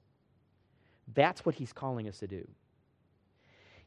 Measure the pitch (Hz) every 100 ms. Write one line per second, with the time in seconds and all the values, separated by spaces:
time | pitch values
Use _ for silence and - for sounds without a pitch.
0 | - _ _ - _ _ _ - - -
1 | - 113 156 185 170 - 127 - 135 123
2 | 107 98 98 95 - - _ _ _ _
3 | _ _ _ _ - - - -